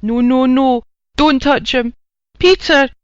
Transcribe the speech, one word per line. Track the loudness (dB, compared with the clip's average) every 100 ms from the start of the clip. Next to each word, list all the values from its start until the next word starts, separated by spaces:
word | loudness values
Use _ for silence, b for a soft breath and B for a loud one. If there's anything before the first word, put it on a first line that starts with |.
No, | -4 -2
no, | 0 2 2
no! | 2 0 -2 -6 _ _ -2
Don't | 0 0
touch | 0 -2 -2
him! | -4 -4 -8 _ _ _ _
Peter! | 2 2 2 0 0 -4